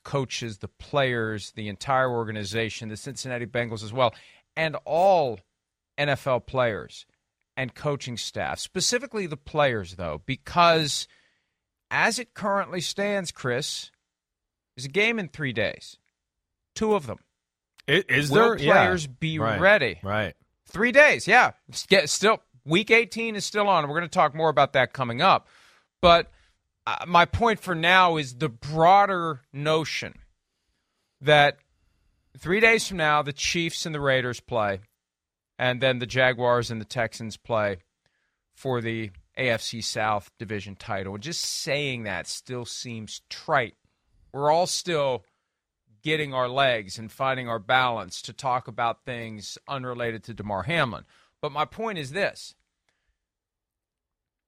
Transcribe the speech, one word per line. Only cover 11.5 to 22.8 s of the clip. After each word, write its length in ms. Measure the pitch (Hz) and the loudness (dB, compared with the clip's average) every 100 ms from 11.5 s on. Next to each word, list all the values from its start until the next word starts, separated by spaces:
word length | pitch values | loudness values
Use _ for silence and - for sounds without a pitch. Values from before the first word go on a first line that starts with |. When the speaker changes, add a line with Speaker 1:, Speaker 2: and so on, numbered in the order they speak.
| _ _ _ _ | _ _ _ _
Speaker 1:
as 280 | 139 196 226 | 0 0 0
it 140 | 233 | -8
currently 480 | - 202 196 143 180 | -8 -2 -2 -2 -6
stands, 500 | - - 202 202 175 | -6 -4 -2 -2 -4
Chris, 580 | - 127 120 147 - - _ _ _ _ _ _ _ _ | -6 -4 -2 -4 -8 -12 _ _ _ _ _ _ _ _
there's 120 | - 135 | -14 -4
a 20 | |
game 300 | 190 226 226 | 0 0 0
in 100 | 175 | -6
three 240 | - 139 | -6 -4
days. 460 | 110 95 - - - _ _ _ _ _ _ _ | -2 -2 -4 -14 -20 _ _ _ _ _ _ _
Two 200 | - 220 | -4 0
of 120 | 202 127 | 0 -2
them. 120 | - _ _ _ _ _ _ - | -12 _ _ _ _ _ _ 0
Speaker 2:
I-, 180 | 147 - | 0 2
is 220 | 127 147 | 0 4
Speaker 1:
Will 260 | 147 233 214 | 4 4 4
Speaker 2:
there? 20 | |
Yeah. 140 | 143 | 4
Speaker 1:
players 340 | 190 98 180 147 | 6 6 2 -4
be 320 | - 160 160 | -8 -6 -2
Speaker 2:
Right. 220 | 113 107 | -2 4
Speaker 1:
ready? 380 | 185 208 120 80 | 6 6 4 -4
Speaker 2:
Right. 340 | 98 104 95 - _ _ _ | -4 -2 -2 -6 _ _ _
Speaker 1:
Three 240 | 170 240 | -2 4
days, 360 | 262 294 139 - | 6 6 4 4
yeah. 220 | 240 160 - - | 4 4 0 -12
S-, 140 | - | -12
get, 240 | - 190 151 | 2 4 4
still, 320 | - 202 214 _ _ | 2 2 2 _ _
week 260 | 139 175 | -2 0